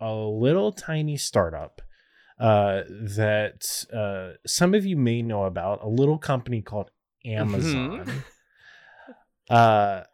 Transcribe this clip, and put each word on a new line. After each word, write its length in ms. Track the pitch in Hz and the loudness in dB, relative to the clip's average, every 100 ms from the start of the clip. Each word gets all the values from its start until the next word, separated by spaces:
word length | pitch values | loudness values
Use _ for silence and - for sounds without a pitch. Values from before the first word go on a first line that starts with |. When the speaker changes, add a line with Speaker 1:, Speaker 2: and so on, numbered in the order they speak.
Speaker 1:
a 120 | 110 | -8
little 580 | 110 110 107 123 180 208 | -6 -4 0 2 2 0
tiny 440 | - - 156 151 147 | -4 -6 -4 -2 -4
startup, 640 | - 110 85 78 76 - - - _ _ _ - | -2 0 0 -2 -12 -14 -20 -20 _ _ _ 0
uh, 420 | 113 104 101 95 90 | 4 6 4 0 -4
that, 960 | 95 110 101 107 107 107 - - - - | -10 -8 -2 0 2 -2 -6 -10 -8 -8
uh, 440 | 113 104 98 92 - - | -6 -4 -6 -10 -12 -6
some 280 | - 175 | 0 2
of 120 | 208 196 | 2 0
you 120 | 165 | 0
may 240 | 120 117 | 0 0
know 240 | 117 104 95 | -2 -2 -2
about, 360 | 90 92 101 | -2 -4 -4
a 40 | 107 | -2
little 300 | 117 139 156 | 0 2 0
company 440 | - 131 120 117 | -2 -4 -2 -6
called 280 | - 104 95 _ _ _ | -6 -8 -10 _ _ _
Amazon. 760 | - 107 107 101 160 135 127 220 | -8 -4 -2 -2 -2 -2 -4 -8
Speaker 2:
Mm-hmm. 180 | - 135 - _ _ _ - - _ - - - _ _ - | -10 -10 -12 _ _ _ -20 -20 _ -20 -20 -20 _ _ 2
Speaker 1:
Uh, 520 | 117 117 107 101 95 - | 6 8 6 4 0 -10